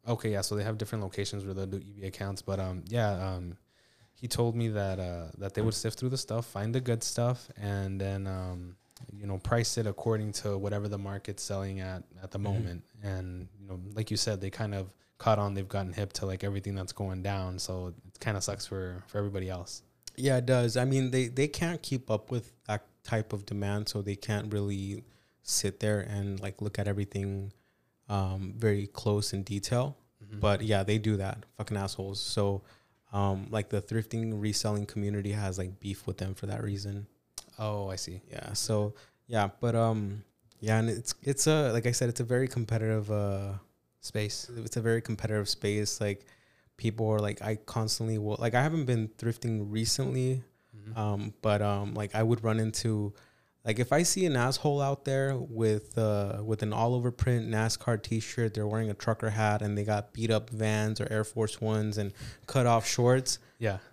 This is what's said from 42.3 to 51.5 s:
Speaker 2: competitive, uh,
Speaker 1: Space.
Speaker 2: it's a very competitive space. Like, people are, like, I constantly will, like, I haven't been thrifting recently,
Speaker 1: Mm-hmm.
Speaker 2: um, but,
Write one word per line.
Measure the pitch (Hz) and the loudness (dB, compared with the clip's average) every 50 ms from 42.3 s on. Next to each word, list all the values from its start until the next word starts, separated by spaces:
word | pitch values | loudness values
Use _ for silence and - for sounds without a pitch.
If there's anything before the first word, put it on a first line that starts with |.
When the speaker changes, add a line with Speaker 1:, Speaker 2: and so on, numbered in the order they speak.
| 127 123 135 127 | 2 2 2 2
Speaker 2:
competitive, | - 127 113 104 113 110 110 110 110 110 104 104 | 0 -2 -2 0 0 2 2 2 2 2 0 0
uh, | 107 104 104 101 98 98 98 98 98 95 - _ _ _ _ _ _ _ | 0 0 2 0 0 -2 -2 -4 -6 -8 -10 _ _ _ _ _ _ _
Speaker 1:
Space. | - - - 110 107 104 - - - - 120 117 | -12 -6 -2 -2 -2 -2 -2 -6 -8 -8 -8 -8
Speaker 2:
it's | 110 - - 120 | -8 -4 -2 2
a | |
very | 110 117 113 117 | 4 4 4 4
competitive | 113 - 113 104 - 107 107 107 101 95 | 2 0 -2 -2 -2 0 0 0 0 0
space. | - - - 104 101 104 104 104 - - | -2 0 2 2 2 2 2 0 0 0
Like, | 110 104 101 98 - - - _ _ _ _ _ _ _ _ - | 0 0 0 -2 -6 -16 -20 _ _ _ _ _ _ _ _ -4
people | - 113 110 110 113 110 | -2 0 0 2 2 4
are, | 110 107 | 4 4
like, | 104 101 101 - | 2 2 -2 -2
I | - 107 110 | -2 -4 -4
constantly | 107 - - - 120 110 110 - - 113 113 113 107 | -4 -4 -4 -2 -2 0 0 0 0 0 0 -2 0
will, | 104 104 104 - | -2 -2 -2 0
like, | 123 117 110 | 0 2 4
I | 123 135 | 4 4
haven't | 156 160 165 147 | 4 2 2 2
been | 123 123 113 110 107 - - | 2 2 2 2 0 -4 -2
thrifting | - 117 113 - - 117 113 110 104 101 | -2 -2 -2 0 0 -2 0 0 -2 -2
recently, | 104 110 113 113 - - 131 131 127 131 127 131 131 131 123 - _ _ _ _ - | 0 0 2 2 2 0 0 0 0 0 2 2 0 0 -2 -6 _ _ _ _ -20
Speaker 1:
Mm-hmm. | 107 101 107 110 113 | -18 -14 -8 -4 -2
Speaker 2:
um, | 107 107 104 101 104 104 104 _ | 0 0 0 0 -2 -4 -4 _
but, | - 107 | 2 4